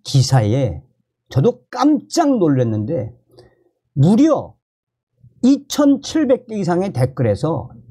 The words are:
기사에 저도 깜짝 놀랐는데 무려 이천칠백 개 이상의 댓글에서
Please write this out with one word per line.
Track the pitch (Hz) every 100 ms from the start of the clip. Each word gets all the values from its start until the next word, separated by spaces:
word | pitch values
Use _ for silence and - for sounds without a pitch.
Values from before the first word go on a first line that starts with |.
기사에 | - 135 - - 104 131 120 82 - _ _ _ -
저도 | 131 208 247 -
깜짝 | 247 285 285 - 330 285 247
놀랐는데 | 160 131 117 107 107 160 113 - _ _ _ _ _ _ _
무려 | - 156 220 320 214 87 - _ _ _ _ _ _ _ _
이천칠백 | 240 277 - - 285 277 - 320 269 247 -
개 | 214
이상의 | 175 175 196
댓글에서 | 123 - - 113 101 151 156 - - -